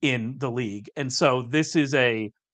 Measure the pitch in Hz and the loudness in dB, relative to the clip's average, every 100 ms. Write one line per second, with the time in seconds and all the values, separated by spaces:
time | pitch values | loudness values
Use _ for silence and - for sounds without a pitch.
0 | 143 123 113 135 135 120 113 101 107 - | 0 0 -2 -6 -4 -4 -4 -6 -10 -8
1 | 135 127 151 127 117 151 156 160 143 139 | -6 2 2 2 0 0 2 0 2 2
2 | 123 110 104 - _ | 2 2 -4 -10 _